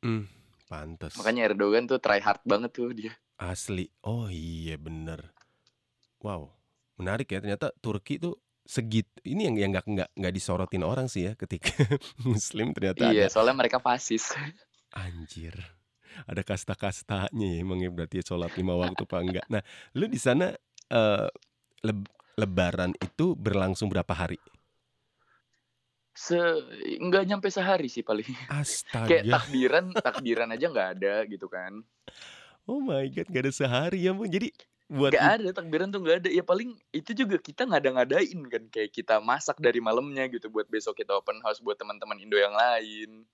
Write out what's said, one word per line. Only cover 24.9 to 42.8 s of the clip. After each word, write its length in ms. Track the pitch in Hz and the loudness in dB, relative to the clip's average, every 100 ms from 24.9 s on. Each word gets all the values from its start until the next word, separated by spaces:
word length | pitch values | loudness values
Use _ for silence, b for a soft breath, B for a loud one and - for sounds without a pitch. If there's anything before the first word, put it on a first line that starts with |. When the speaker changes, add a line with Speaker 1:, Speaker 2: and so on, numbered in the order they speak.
| _ _ _ _ _ _ _ _ _ _ _ _ | _ _ _ _ _ _ _ _ _ _ _ _
Speaker 2:
Se-, 480 | - - 170 170 160 127 - - - | -16 0 2 4 0 -4 -10 -6 -4
nggak 260 | 180 190 | 4 4
nyampe 240 | 190 202 196 | 4 0 0
sehari 380 | 196 190 185 139 | 0 2 2 2
sih 160 | 120 | -6
paling. 240 | - 107 110 | -2 -2 -2
<laughs> 240 | 123 131 | -10 -6
Speaker 1:
Astaga. 560 | 143 143 - - 117 113 | -4 -4 -6 -4 -2 6
Speaker 2:
Kayak 160 | 165 107 | 6 6
takbiran, 540 | 147 - 135 127 151 185 | 2 2 2 4 4 2
takbiran 540 | 208 131 - 117 113 117 | 0 0 -2 -2 0 0
aja 160 | 113 - | 0 0
nggak 220 | 110 92 | 0 -2
ada 200 | 92 98 101 | 0 0 0
gitu 220 | 107 98 92 | -2 -6 -10
kan. 340 | 92 92 104 113 _ - B B B B B | -10 -10 -12 -18 _ -20 B B B B B
Speaker 1:
Oh 140 | - 262 | -6 -4
my 280 | 262 143 135 | 0 -2 -2
God, 200 | 135 175 | -4 -4
nggak 160 | 165 | 0
ada 120 | 131 | -2
sehari 440 | 131 135 123 160 190 | 0 0 2 0 0
ya, 120 | 180 | 0
Bang. 160 | 190 214 | 0 -2
Jadi 200 | 180 240 _ - _ _ | -2 -2 _ -20 _ _
buat 260 | 143 139 | 2 4
Speaker 2:
Nggak 100 | 147 | 6
Speaker 1:
i- 120 | 175 220 | 6 4
Speaker 2:
ada, 120 | 202 | 0
takbiran 340 | 185 165 156 190 | -4 -2 -2 0
tuh 120 | 202 | -2
nggak 160 | 170 175 | 2 2
ada. 100 | 180 | 4
Ya 120 | 165 | 0
paling 320 | 180 180 240 226 _ | 2 0 0 -10 _
itu 200 | 156 160 | -10 -6
juga 220 | 226 247 190 | -2 0 0
kita 260 | - - | -2 -4
ngada-ngadain 760 | 254 160 139 127 123 151 175 180 | 2 2 2 4 4 4 2 -2
kan, 200 | 135 117 113 | -4 -6 -4
kayak 220 | 113 107 | -4 -4
kita 280 | - - 110 | -4 2 2
masak 400 | 110 139 - 143 | 4 0 0 2
dari 200 | 123 117 | 2 2
malamnya 480 | 113 113 143 139 131 | 2 0 0 -4 -4
gitu 220 | 120 110 | -4 -6
buat 180 | 110 104 | -4 -4
besok 300 | 107 107 104 | -4 -4 -8
kita 180 | 104 | -2
open 240 | 98 - 107 | -2 -2 -4
house 180 | 110 107 | -4 -4
buat 180 | 113 104 | -4 -6
teman-teman 420 | 104 104 107 104 | -6 -10 -10 -10
Indo 160 | 104 104 | 0 4
yang 160 | 101 | 4
lain. 680 | 104 120 120 | 4 4 2